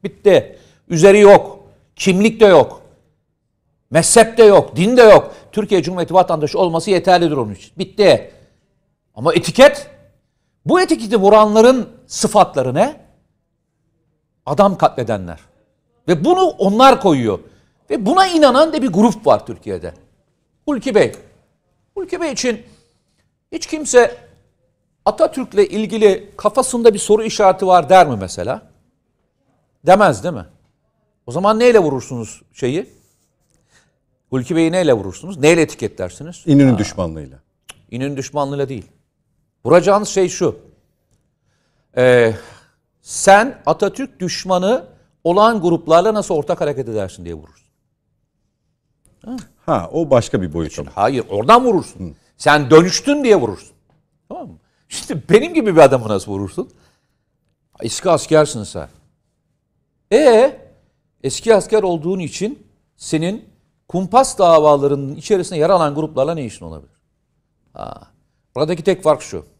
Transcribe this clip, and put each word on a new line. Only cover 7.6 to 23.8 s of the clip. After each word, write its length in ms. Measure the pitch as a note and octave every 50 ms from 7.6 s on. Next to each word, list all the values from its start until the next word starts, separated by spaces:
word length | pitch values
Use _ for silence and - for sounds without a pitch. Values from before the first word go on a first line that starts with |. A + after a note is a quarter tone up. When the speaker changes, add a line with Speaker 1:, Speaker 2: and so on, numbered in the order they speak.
| - _ _ -
Speaker 1:
Bitti. 520 | F#3+ F#3 - - G#3 F#3 C#3 A2 - - _ _ _ _ _ _ _ _ _ _ _ _ _ _ _ _ _
Ama 200 | - A#2 D#3+ E3+
etiket, 560 | F3 - - - - C4 C#4+ - - - - - _ _ _ _ _ _ _ _ _ _ _ _ _ _
bu 140 | D3+ D#4 F#4
etiketi 360 | F#4 - E4 A3+ A3+ G3+ A3
vuranların 720 | A3 F#3+ G3 G#3 G#3+ G#3+ G#3+ G#3 A3 A3 B3 C4 B3+ G#3+ - - _ _
sıfatları 680 | _ - - - - - G#3+ F3+ - - D3 B2 B2+ B2
ne? 280 | D3+ G#3 C#4 - - _ _ _ _ _ _ _ _ _ _ _ _ _ _ _ _ _ _ _ _ _ _ _ _ _ _ _ _ _
Adam 320 | B2+ D3 - G3+ G3+ F#3+ -
katledenler. 600 | - - - - B2 A2 A2+ G2 F#2 E2+ D#2+ - _ _ _ _ _ _ _ _ _ _ _ _ _ -
Ve 160 | F3+ D3+ D#3+
bunu 180 | C#4 F4+ F#4 F#4+
onlar 580 | E4 - - G3+ F#3+ G3 A3 B3+ C4+ C4 -
koyuyor. 380 | - G3 D#3+ C3+ A#2+ A2 G2 F2 - - _ _ _ _ _ _ _ _
Ve 160 | - C#4+ G3
buna 200 | G3 D#4 F#4+ F#4+
inanan 460 | F#4+ F4 D#4+ D4+ C#4 A#3+ C4+ D#4 D#4+ D#4+
da 100 | D#4 B3
bir 60 | C4
grup 380 | D#3+ F3+ A3+ A#3+ G3 - -
var 200 | D3 A#2+ G#2 -
Türkiye'de. 480 | - A2+ - _ A2 F#2+ F2+ D#2 E2+ D#2 _ _ _ _ _ _ _ _ _ _ _ _ _ _
Hulki 300 | - D4 A#3+ - C4+ A3
Bey. 180 | - D3+ A2 - - - _ _ _ _ _ _ _ _ _ _ _ _ _ _
Hulki 260 | G4+ F#4 - - F4+
Bey 120 | F4 D#4 B3+
için 300 | - - B3+ A3+ B2 - _ _ _ _ _ _ _ _ _ _ _ _ _ _ _ _ _ -
hiç 140 | E4 -
kimse 500 | - - D#4